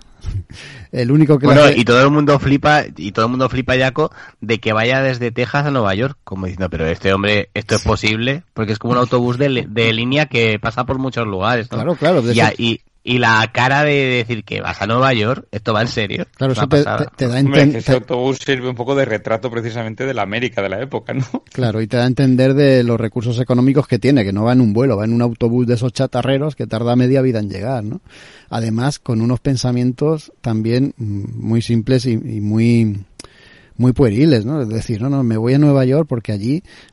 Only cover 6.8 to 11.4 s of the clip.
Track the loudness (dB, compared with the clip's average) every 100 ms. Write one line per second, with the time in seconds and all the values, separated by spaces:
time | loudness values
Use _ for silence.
6.8 | -4 -2 0 0 2 0 -2 -8 -4 -2
7.8 | 0 -2 -2 -2 -4 -6 -8 -8 -6 -4
8.8 | -2 0 0 0 0 0 0 -2 -4 0
9.8 | 0 0 0 0 0 0 0 0 -4 -4
10.8 | -4 -4 -4 -4 -4 -2